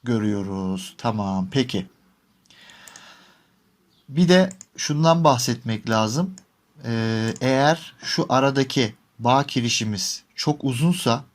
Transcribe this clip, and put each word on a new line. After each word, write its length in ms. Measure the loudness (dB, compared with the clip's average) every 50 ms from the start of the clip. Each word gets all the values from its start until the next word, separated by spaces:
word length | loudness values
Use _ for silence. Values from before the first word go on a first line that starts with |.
| -2
görüyoruz. 880 | 0 0 0 0 0 -2 -2 -4 -4 -6 -4 -4 -4 -4 -6 -8 -12 -16 -4
Tamam, 500 | -4 -4 -2 -2 -4 -2 -2 -2 -4 -2
peki. 360 | 0 -2 -2 0 -4 -6 -6 -8 _ _ _ _ _ _ _ _ _ _ _ _ -20 -20 -20 -20 -20 -20 -20 -20 -20 -20 -20 -20 -20 -20 -20 _ _ _ _ _ _ _ _ _ _ _ _ _ _ _ _ -8
Bir 200 | 0 2 4 6
de 240 | 6 4 4 2 -2 _ -20 _ _
şundan 480 | -10 -6 -4 0 2 4 4 4 6 6
bahsetmek 680 | 4 4 4 0 -2 -4 -4 -4 -6 -6 -4 -2 0
lazım. 440 | 2 2 2 2 0 -2 -4 -4 -6 -14 _ _ _ _ _ _ _ -14 -8
Ee, 500 | -6 -4 -2 -2 -2 -2 -2 -2 -4 -4 -2
eğer 540 | 0 0 2 4 4 2 2 0 -4 -20 -20 _
şu 240 | -10 -6 -4 -4 -2 0
aradaki 680 | 2 2 2 2 2 0 -2 0 0 0 0 0 -4 _ _ _ _ -4
bağ 280 | 0 2 2 2 2
kirişimiz 800 | 0 -2 -2 -2 0 -2 -2 -2 -4 -4 -6 -6 -8 -8 -10 _ _ _
çok 300 | -6 -2 -2 -2 -2 -4
uzunsa 600 | -4 -2 0 0 0 0 2 2 0 0 0 -2 _ _